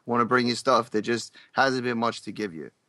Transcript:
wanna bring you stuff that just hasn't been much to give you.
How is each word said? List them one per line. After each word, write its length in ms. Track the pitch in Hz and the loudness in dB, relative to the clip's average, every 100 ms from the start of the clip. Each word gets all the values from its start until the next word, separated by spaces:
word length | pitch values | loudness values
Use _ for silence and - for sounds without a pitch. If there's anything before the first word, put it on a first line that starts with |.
wanna 220 | - 120 113 | -4 0 2
bring 200 | 123 120 | 2 2
you 80 | 117 | 0
stuff 340 | - 120 117 | 2 2 2
that 120 | 107 | -2
just 320 | 104 117 - - - | 0 -2 -4 -16 -8
hasn't 320 | - 135 131 | 0 2 2
been 120 | 123 117 | -2 -2
much 240 | 117 110 | -2 -4
to 100 | - | -12
give 200 | 101 104 | -8 -8
you. 180 | 80 65 _ | -8 -14 _